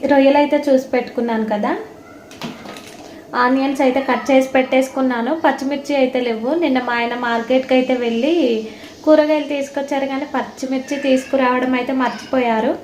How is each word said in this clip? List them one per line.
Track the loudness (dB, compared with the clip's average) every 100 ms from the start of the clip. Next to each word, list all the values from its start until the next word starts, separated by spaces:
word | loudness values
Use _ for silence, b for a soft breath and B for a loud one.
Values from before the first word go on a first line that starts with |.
| 4
రొయ్యలు | 4 6 6
అయితే | 4 2 4
చూసి | 2 2
పెట్టుకున్నాను | -4 -4 -6 -2 -2 -2
కదా. | -2 -2 -4 -8 -18 -20 -20 -20 -14 -14 -14 -16 -16 -18 B B B B -2
ఆనియన్స్ | 2 2 0 2 2
అయితే | 2 0
కట్ | -2 4
చేసి | 2 4 0
పెట్టేసుకున్నాను. | 2 0 0 -2 -2 0 -2 0 0
పచ్చిమిర్చి | 0 -4 -4 -2 0
అయితే | 2 0 -2
లేవు. | -2 -2 0
నిన్న | 0 0 0
మా | -2
ఆయన | -2 -4 -2
మార్కెట్కి | -2 0 0 4 2
అయితే | 2 0 0
వెళ్ళి | 0 0 2 2 0 -4 B B B 4
కూరగాయలు | 6 6 0 0 -4
తీసుకొచ్చారు, | -4 -6 -4 -4 -2
కానీ | -4 -4 -6
పచ్చిమిర్చి | -6 -8 -6 -4 -4 -4 2
తీసుకురావడం | 2 2 0 2 2 0 0
అయితే | 0 -2
మర్చిపోయారు. | -2 -4 -2 0 2 0 0 -4